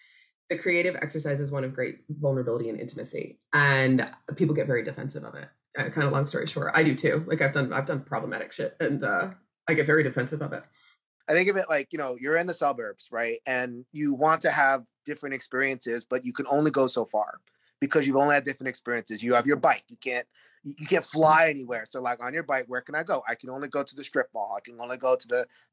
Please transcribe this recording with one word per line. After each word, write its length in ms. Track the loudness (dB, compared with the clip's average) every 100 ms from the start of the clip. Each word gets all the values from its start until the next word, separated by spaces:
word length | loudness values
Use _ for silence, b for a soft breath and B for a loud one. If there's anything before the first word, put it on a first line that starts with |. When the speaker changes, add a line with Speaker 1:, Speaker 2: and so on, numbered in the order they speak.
| b b b _ -8
Speaker 1:
the 80 | -4
creative 380 | 0 2 0 -2
exercise 440 | -4 -4 -2 -2
is 120 | -2
one 120 | -4
of 120 | -4 -4
great 240 | -6 -6 -14
vulnerability 580 | -2 0 0 0 -2 -4
and 120 | -6
intimacy, 600 | -8 -8 -6 -6 -8 -12 _
and 560 | 2 4 4 4 4 2 -8 -10 0
people 200 | 2 2
get 100 | 0
very 160 | 0
defensive 420 | -2 -6 -6 -6
of 120 | -10 -14
it. 120 | -18 _ _ -6
Uh, 120 | -4
kinda 200 | 0 2
long 160 | 2 0
story 220 | -2 -4
short, 240 | -4 0
I 80 | 4
do 140 | 4 4
too. 280 | 2 0 0
Like, 140 | 0
I've 100 | 2
done, 200 | 2 0
I've 140 | -2 -2
done 160 | -6
problematic 500 | -4 -6 -4 -6 -8
shit, 240 | -6 -8 -2
and, 240 | -2 0
uh, 280 | 0 0 -2 -8 _ _ 0
I 80 | 2
get 100 | 4
very 160 | 4
defensive 400 | 2 -2 -4 -6
of 120 | -6
it. 100 | -10 -14 b b b _ _ 0
Speaker 2:
I 60 |
think 140 | 2 2
of 100 | 0
it 80 | 0
like, 200 | -2 -2
you 80 | -6
know, 180 | -6 -4
you're 160 | 0 0
in 100 | 0
the 80 | 0
suburbs, 540 | -2 0 -8 -12 -8
right? 280 | -4 -4 -4 -4
And 400 | -4 -4 -8 -12
you 240 | -4 -2 2
want 260 | 2 4
to 100 | 2
have 340 | 4 4 2 -2 _ -12
different 300 | -10 -8 -10
experiences, 680 | -4 -2 -2 -2 -4 -6
but 220 | -4 -4 -4
you 80 |
can 140 | -6 0
only 220 | 2 4
go 160 | 4 2
so 180 | 0 -2
far 340 | -2 -2 -8 _ _ _ _
because 280 | 0 2 4
you've 80 | 4
only 180 | 4
had 120 | 4 0
different 240 | -6 -8
experiences. 520 | -8 -4 -4 -4 -6
You 140 | 2 4
have 100 | 4
your 120 | 4
bike. 260 | 4 2 -4
You 80 | -12
can't 280 | -6 -4 -6 b b b
you, 100 | -14 -12
you 80 | 0
can't 180 | 0 0
fly 440 | 4 6 8 6
anywhere. 360 | 2 -6 -8 -6
So, 120 | -6
like, 200 | -4 -4
on 100 | -4
your 100 | -6
bike, 220 | -2 -2 -2
where 140 | -6
can 140 | -4 -6
I 80 |
go? 200 | -2 -2 -2
I 80 | -8
can 140 | -8
only 180 | -10 -4
go 160 | -4
to 120 | -6 -10
the 80 |
strip 240 | -2 -2 -2
mall. 220 | -4 -6 -8
I 40 |
can 180 | -10 -14
only 180 | -10 -2
go 180 | 2 2
to 120 | 2
the 200 | -2 -2 b b